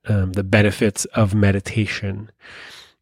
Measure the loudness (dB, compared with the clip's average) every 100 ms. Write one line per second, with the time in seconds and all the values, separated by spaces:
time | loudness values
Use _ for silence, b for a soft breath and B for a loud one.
0 | -2 0 0 -2 0 4 2 2 -2 -2
1 | -6 0 2 4 2 2 -2 -4 -4 -4
2 | -6 -8 -12 _ B B B B B B